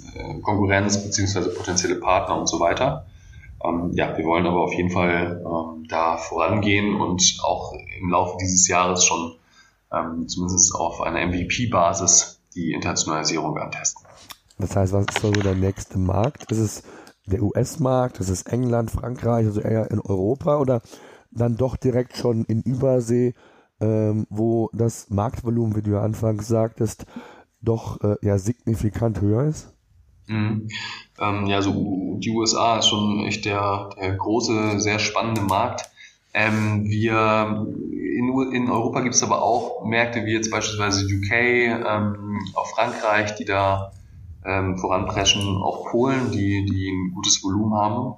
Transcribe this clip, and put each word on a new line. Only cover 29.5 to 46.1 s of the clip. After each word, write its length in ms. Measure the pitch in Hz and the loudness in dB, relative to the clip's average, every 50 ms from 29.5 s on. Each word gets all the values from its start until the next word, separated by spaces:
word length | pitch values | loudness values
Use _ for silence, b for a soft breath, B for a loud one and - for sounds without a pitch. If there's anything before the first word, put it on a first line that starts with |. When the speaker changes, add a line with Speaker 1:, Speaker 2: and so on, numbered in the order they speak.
| 151 - - - - _ _ _ _ - - _ _ _ _ | -2 -4 -8 -18 -20 _ _ _ _ -20 -20 _ _ _ _
Speaker 1:
Mhm. 420 | - 110 107 107 107 107 107 107 110 B B B B B B B B B - | -6 -2 -2 0 0 -2 -2 -4 -6 B B B B B B B B B -4
Ähm, 280 | 101 104 101 101 101 | -2 -2 -2 0 0
ja, 140 | 101 101 98 | 0 2 2
so 560 | 101 98 - - - - 95 92 92 - - 104 | 2 2 0 0 0 -2 -2 -2 -4 -4 -4 -4
die 120 | - 117 | -2 0
U 100 | 113 113 | 0 2
S 140 | 107 107 - | 2 2 2
A 240 | - 107 117 113 107 | 2 2 2 4 4
ist 80 | - | 2
schon 380 | - 107 104 104 104 104 104 - | 2 2 2 2 0 0 0 -2
echt 180 | 101 104 - - | -2 -4 -4 -2
der, 460 | 104 101 101 101 101 98 101 101 - - 98 | -2 0 0 0 0 0 -2 -4 -8 -8 -6
der 160 | 95 92 98 | -4 -2 -2
große, 640 | 101 - 104 110 120 113 110 110 107 107 110 107 104 | -2 0 0 0 2 2 2 2 2 2 2 0 0
sehr 200 | 104 104 104 107 | 2 0 0 0
spannende 420 | - - - 98 110 117 113 104 | 0 -2 -2 -2 0 0 0 0
Markt. 480 | 98 95 95 101 113 123 - - - - B B B B B B B _ - | 0 2 2 2 0 0 -2 -6 -8 -10 B B B B B B B _ 0
Ähm, 520 | 104 107 110 110 110 107 107 107 104 107 | 0 2 2 2 2 2 2 2 0 0
wir, 840 | 104 104 107 110 113 110 110 110 107 107 107 107 107 104 104 - - - - - - | 0 0 0 2 2 2 4 4 4 4 4 2 0 -2 -2 -4 -6 -6 -8 -8 -8
in 380 | - - 85 - - 120 123 127 | -6 -6 -4 -2 -2 0 0 0
U-, 200 | 131 135 131 127 | 2 0 0 0
in 200 | 127 123 123 - | 0 0 0 0
Europa 320 | 92 113 117 120 - 139 | 0 0 0 0 0 0
gibt's 220 | 123 123 117 - 120 | 0 0 0 0 2
aber 180 | 107 104 - | 2 2 2
auch 440 | - 107 117 127 - - - - - | 2 2 0 0 -2 -4 -6 -6 -4
Märkte 400 | 113 113 117 120 117 117 117 104 | 0 2 2 2 2 0 -2 -2
wie 80 | 107 110 | 0 0
jetzt 180 | 110 110 110 | 0 0 0
beispielsweise 540 | 107 107 107 - 107 104 104 101 98 101 98 | -2 -2 -2 -2 -2 -2 0 0 2 0 0
U 160 | 98 98 98 98 | 0 0 -2 -2
K, 80 | 101 117 | 0 0
ähm, 1040 | 117 120 123 123 123 120 117 113 - - 107 104 104 104 104 101 101 104 104 104 101 92 92 - | 2 2 4 4 4 2 2 0 0 0 0 0 0 0 -2 -4 -6 -6 -6 -6 -6 -6 -6 -4
auch 120 | 95 95 | -4 -4
Frankreich, 680 | - - - 117 120 117 - 113 107 104 104 107 104 107 | -2 0 0 0 0 -2 -2 0 2 2 2 2 0 -4
die 100 | - 107 | -6 -4
da, 460 | 101 98 98 98 98 98 98 98 98 B B B B B B B B - - - | 0 2 2 2 2 2 0 -2 -6 B B B B B B B B -18 -10 -6
ähm, 320 | 95 95 95 95 92 92 | -2 -2 0 0 0 0
voranpreschen, 800 | - - 92 92 95 98 - - 104 98 - - 104 101 101 95 | -2 0 0 0 0 0 0 -2 0 2 2 2 2 0 0 0
auch 340 | 90 - - - - - - | 0 -2 -2 -4 -4 -4 -2
Polen, 400 | - 117 123 135 | 0 2 2 2